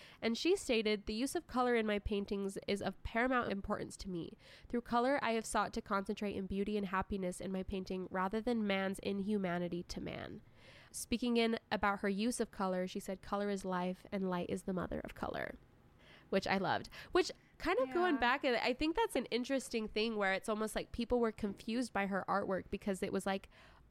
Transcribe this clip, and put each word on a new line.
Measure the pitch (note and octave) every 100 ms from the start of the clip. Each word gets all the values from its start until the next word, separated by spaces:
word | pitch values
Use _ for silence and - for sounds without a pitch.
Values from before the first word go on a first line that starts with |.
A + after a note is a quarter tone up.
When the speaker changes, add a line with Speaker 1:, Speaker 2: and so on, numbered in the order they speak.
| - -
Speaker 1:
And | A#3 A#3
she | D#4+ G4
stated, | - A3+ G#3+ G#3+ G#3
"The |
use | A3 C4+
of | F4 -
color | B3 B3
in | A#3 A3
my | G#3
paintings | - G3+ G3+ G3 G3 G3 -
is | G3+
of | - F#3+
paramount | - A3+ B3+ B3 -
importance | G3 G3 G#3 - -
to | G3+
me. | F3 - - - - -
Through | A#3+
color, | - A#3+ B3 C#4+
I | A3+
have | A3+ A3
sought | A3 G3+
to | A#3
concentrate | - G3 G3 G#3 G3+ G3
in | F#3+
beauty | G3 G3+ G#3
and | F#3+
happiness | F#3+ F#3+ G3+ F3+ F#3
in | G3
my | F#3+
painting | F#3+ G3 F#3+ F#3 F3+
rather | F#3 F#3+ A3
than | A3 A#3 G#3
man's | F#3+ F#3+ F#3+
inhumanity | - G3 G3 G#3 F#3 F3 F3 F3
to | - -
man." | E3+ - - - - - - - -
Speaking | - - A#3 B3 A#3
in | A3+ A3+ -
about | G#3+ G3+ G3
her | G3+
use | G3 A3+ -
of | G#3+
color, | - F#3+ F#3 F#3
she | G3+
said, | - F#3+
"Color | - G3+ G3+
is | G3
life | F#3 F3+ F#3 F#3 -
and | G3+ F#3+
light | F3 -
is | F#3+
the | -
mother | F3+ - -
of | - -
color," | - - - - - - - - - - -
which | F#3+ -
I | G3
loved. | F3 G#2+ - - -
Which | F4 - - - -
kind | D4+ G#4+
of | C5
going | E4+ F4+ C#4+
Speaker 2:
Yeah. |
Speaker 1:
back, | A#3+ C4+
and | C#4+ A#3+
I | A#3
think | B3 D#4 E4
that's | A4+ C4+
an | -
interesting | A#3 B3 C4+ - A3+ G#3+
thing | G#3+ A3+ G#3+
where | G3
it's | F#3+ -
almost | G#3+ G#3+ G#3
like | -
people | - A#3 B3
were | A3+
confused | - G#3 - - A3+ A#3+
by | - G3
her | F#3+ -
artwork | F#3+ G3+ F#3 -
because | G3+ - F#3+
it | G3
was | F#3+ G3
like, | G3 - - - - -